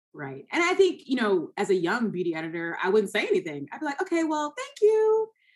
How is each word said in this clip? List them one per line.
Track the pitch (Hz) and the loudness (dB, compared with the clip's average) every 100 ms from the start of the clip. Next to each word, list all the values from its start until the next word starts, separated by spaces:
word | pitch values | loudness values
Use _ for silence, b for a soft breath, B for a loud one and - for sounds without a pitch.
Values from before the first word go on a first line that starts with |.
| _ | _
Right. | 151 143 135 - | -12 -12 -12 -6
And | 285 | -2
I | 349 | 2
think, | 370 370 - - | 4 4 2 -4
you | |
know, | 254 214 185 147 - | 0 2 2 0 -4
as | 202 | 0
a | 185 | 2
young | 165 214 220 | 2 0 -2
beauty | 175 175 | -2 -4
editor, | 160 160 170 170 170 | -4 -6 -6 -6 -4
I | 180 | 2
wouldn't | 214 196 | 2 2
say | 208 | -2
anything. | 392 196 - 143 139 | 0 0 -2 -8 -10
I'd | - | -8
be | 302 | -6
like, | 277 | -6
"Okay, | 381 339 | -2 0
well, | 320 302 294 294 | 0 -2 -4 -6
thank | 539 - | -12 2
you." | 427 440 440 440 440 b b | 4 6 4 2 0 b b